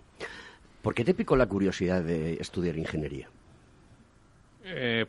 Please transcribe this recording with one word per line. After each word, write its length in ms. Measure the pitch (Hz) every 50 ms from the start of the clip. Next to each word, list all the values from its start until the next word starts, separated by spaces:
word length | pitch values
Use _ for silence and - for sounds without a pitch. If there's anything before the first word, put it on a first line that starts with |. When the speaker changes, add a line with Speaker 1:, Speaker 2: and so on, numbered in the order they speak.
| - - - - - - - - - - - - - - - -
Speaker 1:
¿Por 140 | - 110 -
qué 100 | - 117
te 80 | 160
picó 240 | 190 - 220 - 156
la 80 | 131 123
curiosidad 580 | 95 95 98 95 95 90 - 95 87 92 92
de 300 | 82 80 85 80 78 82 80 -
estudiar 380 | - - - 92 87 85 76 80
ingeniería? 500 | 80 - - 80 76 71 71 65 - - - - - - - - - - - - - - - - - - _ - - - - - - - - - 226
Speaker 2:
Eh, 400 | 185 175 143 127 120 113 113 110